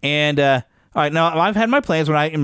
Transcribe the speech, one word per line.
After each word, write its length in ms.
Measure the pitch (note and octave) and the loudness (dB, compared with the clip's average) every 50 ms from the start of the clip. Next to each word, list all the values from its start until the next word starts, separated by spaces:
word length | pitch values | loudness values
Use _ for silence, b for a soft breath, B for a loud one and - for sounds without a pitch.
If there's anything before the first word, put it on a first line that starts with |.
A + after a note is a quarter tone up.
| - | -4
and, 340 | C#3 D3 D3 D3+ D3 D3 C#3+ | -2 -2 0 0 0 2 2
uh, 240 | C#3+ C#3 C3+ B2+ A#2+ _ _ _ _ _ _ | 2 2 2 0 0 _ _ _ _ _ _
all 80 | - | -2
right, 120 | D3+ D3 D3 | -2 -2 0
now 260 | D#3+ E3 E3+ E3 D#3+ | 0 0 0 0 0
I've 160 | E3+ G3 G#3+ | 0 0 0
had 140 | G3+ A3+ A3+ | 0 0 0
my 100 | B3 C#4 | 0 -2
plans 300 | C#4 - F3+ D#3+ D#3+ D3 | 0 0 -2 -2 0 0
when 80 | D#3 D3+ | 0 0
I, 160 | D3+ D#3 D#3 D3+ | 0 -2 -2 -2